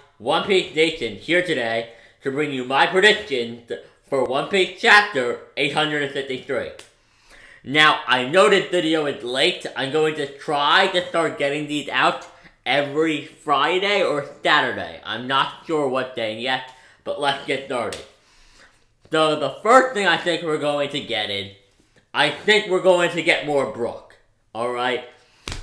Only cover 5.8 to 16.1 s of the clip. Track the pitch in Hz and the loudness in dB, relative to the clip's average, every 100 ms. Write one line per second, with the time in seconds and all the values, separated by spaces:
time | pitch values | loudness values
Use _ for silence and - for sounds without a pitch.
5.8 | 151 151 139 143 135 127 - 120 90 - | -2 -2 -4 -6 -6 -8 -4 -6 -6 -12
6.8 | - _ _ _ _ - - - - 147 | -20 _ _ _ _ -20 -20 -18 -2 4
7.8 | 156 - - 127 127 180 208 196 - 180 | 6 4 2 0 4 6 6 6 2 0
8.8 | 160 160 147 - 120 127 170 175 - 120 | 0 0 -2 -4 -6 0 0 0 -8 -6
9.8 | 135 151 156 151 139 - - 143 147 180 | -2 0 0 -2 -6 -8 -4 0 2 4
10.8 | 196 180 175 170 156 - 143 147 147 147 | 2 0 -2 -2 -2 -2 -4 -4 -4 -6
11.8 | - 123 156 - - - - _ - 139 | -4 0 0 0 -10 -20 -20 _ -2 -2
12.8 | 139 143 160 151 135 - 147 139 151 185 | 0 0 0 -2 -6 -8 -2 2 2 2
13.8 | 196 202 143 143 139 - 170 151 131 101 | 2 0 0 -2 -6 -4 2 2 2 -4
14.8 | 85 82 - 113 127 135 143 - - 156 | -8 -10 -10 -8 -2 0 0 -4 -6 -2
15.8 | 139 127 127 | 0 -2 -4